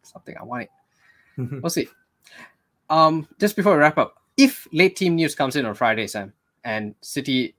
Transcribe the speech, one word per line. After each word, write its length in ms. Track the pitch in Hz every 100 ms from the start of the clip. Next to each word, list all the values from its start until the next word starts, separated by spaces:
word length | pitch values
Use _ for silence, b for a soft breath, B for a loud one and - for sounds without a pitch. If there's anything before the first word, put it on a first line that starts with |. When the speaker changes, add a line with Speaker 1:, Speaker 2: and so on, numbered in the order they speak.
Speaker 1:
something, 340 | _ - 147 -
I 60 |
want 200 | - 120
it. 60 | - _ _ b b b b -
Speaker 2:
<laughs> 240 | 123 139
Speaker 1:
We'll 80 | 165
see. 180 | - - _ _ _ B B B B _ _ -
Um, 380 | 156 156 160 151 -
just 160 | 208 208
before 180 | 196
we 60 | 151
wrap 180 | 151 151
up, 240 | - _ _ -
if 300 | 269 - -
late 220 | 165 185 180
team 200 | 180 165
news 180 | 156 -
comes 200 | 135 143
in 100 | 117
on 100 | 101
Friday, 320 | 117 110 101
Sam, 260 | 104 101 _ _ _
and 300 | 120 110 107 -
City 540 | - 143 135 131 117